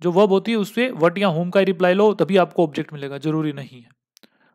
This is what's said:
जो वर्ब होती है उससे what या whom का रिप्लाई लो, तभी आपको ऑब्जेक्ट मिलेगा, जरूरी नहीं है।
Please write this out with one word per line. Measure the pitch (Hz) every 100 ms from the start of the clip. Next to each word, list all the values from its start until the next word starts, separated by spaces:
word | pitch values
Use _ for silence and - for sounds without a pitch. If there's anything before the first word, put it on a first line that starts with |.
जो | 170
वर्ब | 175 208
होती | 190 196
है | 226
उससे | 196 - 254
what | - 170 180
या | 202
whom | 160 175
का | 196
रिप्लाई | 190 175 180
लो, | 185 214
तभी | 202 160 190
आपको | 165 -
ऑब्जेक्ट | 160 151 151
मिलेगा, | 147 139 139
जरूरी | 151 156 156
नहीं | 139 127 127
है। | 113 _ _ _ _ _ _